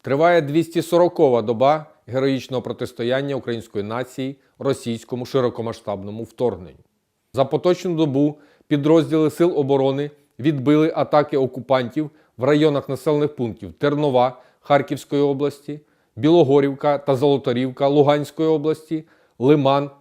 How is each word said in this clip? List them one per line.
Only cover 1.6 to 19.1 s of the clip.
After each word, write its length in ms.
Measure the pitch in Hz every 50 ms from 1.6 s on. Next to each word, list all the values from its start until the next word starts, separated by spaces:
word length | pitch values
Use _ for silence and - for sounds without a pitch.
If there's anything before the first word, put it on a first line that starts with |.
| 127 139 151 156 151 - _ _ _
героїчного 540 | - 120 131 135 139 135 127 120 - 131 123
протистояння 760 | 107 117 117 - 123 117 - - 117 120 127 135 139 139 139
української 480 | 127 - 123 117 113 101 - - 107 101
нації 520 | 104 113 123 127 127 - - 131 131 139 _ _ _ _ _
російському 680 | 117 139 131 - - 120 117 113 - - 127 120 127
широкомасштабному 1000 | - - 135 123 120 - - 113 113 113 - _ 107 101 98 98 101 104 110 113
вторгненню. 600 | - _ - 131 117 98 85 90 80 - _ _ _ _ _ _ _ _ _ _ _ -
За 120 | 131 135
поточну 500 | 120 160 147 - 180 180 180 180 185 170
добу 440 | 156 160 147 131 139 143 151 147 _ _ _ _ _ _
підрозділи 640 | _ 151 143 139 147 160 165 151 131 151 156 156 151
Сил 280 | 147 - 170 180 - 147
оборони 520 | 139 135 139 135 135 135 135 139 147 147 - _ _ _ _ -
відбили 540 | 120 156 156 135 123 143 151 151 156 160 -
атаки 420 | 156 139 - 156 151 147 147 -
окупантів 720 | 139 131 123 - 131 113 - 135 131 123 113 - 151 156 147 _ _ _ _ _
в 60 | - 120
районах 460 | 139 151 147 156 156 143 135 - -
населених 460 | 135 123 - 160 151 147 147 147 -
пунктів 380 | - 123 113 101 - - 90 82
Тернова 680 | _ 147 147 147 143 151 147 127 127 123 131 131 - _ _ _ _
Харківської 640 | _ - 147 139 135 - 147 123 - _ 143 139
області, 580 | 143 143 139 135 147 143 139 - _ - 147 151 _ _ _ _ _ _ _
Білогорівка 840 | 107 117 151 170 175 156 127 139 143 139 139 139 127 - 147 143
та 180 | 139 - - 135
Золоторівка 720 | 123 143 143 143 131 - 135 120 120 131 131 127 - 139
Луганської 600 | 139 143 151 143 147 147 147 143 - - - 160 160
області, 540 | 160 151 143 156 156 151 - _ 160 156 151 _